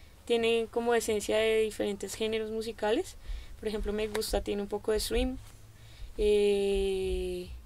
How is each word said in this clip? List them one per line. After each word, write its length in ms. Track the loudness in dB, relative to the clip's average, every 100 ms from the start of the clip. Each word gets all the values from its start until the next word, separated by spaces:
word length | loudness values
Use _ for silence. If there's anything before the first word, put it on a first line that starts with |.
| -20 -8
tiene 420 | 0 2 4 2 0
como 240 | 0 2
esencia 420 | 2 2 0 2 2
de 220 | 4 4
diferentes 540 | 2 0 -2 -2 -6
géneros 360 | -4 -2 -2 -2
musicales. 640 | -4 -6 -2 2 2 0 -6 -8 -8 -8 -8
Por 100 | -4
ejemplo, 240 | -2 -2
me 160 | -2 -2
gusta, 320 | -2 0 -2
tiene 220 | 0 -2
un 60 | -2
poco 240 | -4 0
de 80 | 0
swing, 360 | 0 0 0 -4 -12 -18 -20 -20 -20 -16 -10 0
eh, 1300 | 4 6 6 4 2 2 2 0 0 -2 -2 -6 -8 -14